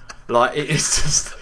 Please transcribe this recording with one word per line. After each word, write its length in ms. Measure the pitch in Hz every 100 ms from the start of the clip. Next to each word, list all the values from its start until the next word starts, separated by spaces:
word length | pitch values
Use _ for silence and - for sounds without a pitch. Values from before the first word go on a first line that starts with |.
| - - -
Like, 280 | - - 147
it 140 | 151
is 320 | 151 - -
just 320 | 151 - - -